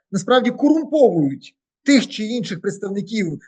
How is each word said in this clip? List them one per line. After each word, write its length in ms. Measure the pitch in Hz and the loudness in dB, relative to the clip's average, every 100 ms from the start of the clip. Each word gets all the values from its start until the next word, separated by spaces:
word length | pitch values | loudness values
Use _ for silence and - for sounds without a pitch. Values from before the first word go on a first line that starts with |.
| _ | _
насправді 400 | 190 190 254 240 | -6 2 2 2
корумповують 1040 | 240 294 311 285 302 240 170 139 135 - _ _ _ | 2 2 2 0 2 2 4 0 -2 -12 _ _ _
тих 240 | - 277 - | 2 2 2
чи 160 | - | -6
інших 360 | 214 240 180 175 | -6 -4 -6 -6
представників 800 | 196 196 196 196 196 220 175 147 | -6 -6 -6 -6 -4 -4 -4 -6